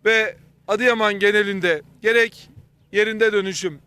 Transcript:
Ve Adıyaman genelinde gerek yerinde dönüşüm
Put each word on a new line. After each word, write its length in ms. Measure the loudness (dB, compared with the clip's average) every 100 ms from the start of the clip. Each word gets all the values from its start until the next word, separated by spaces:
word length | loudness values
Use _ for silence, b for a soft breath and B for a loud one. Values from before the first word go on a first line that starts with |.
| 2
Ve 320 | 0 0 -6 -20 _ -6
Adıyaman 460 | 0 2 2 0
genelinde 680 | 2 2 2 0 -2 -2 -2 -6 _
gerek 480 | 0 0 0 -4 -20 -20 -20 _ _
yerinde 420 | -2 -2 2 2
dönüşüm 460 | 2 -2 -6 -8 -10